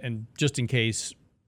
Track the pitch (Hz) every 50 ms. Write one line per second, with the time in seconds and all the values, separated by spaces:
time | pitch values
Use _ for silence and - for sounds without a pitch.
0 | - 123 117 110 110 - - - 151 143 - - 120 110 131 120 113 113 104 -
1 | - - - _ _ _ _ _ _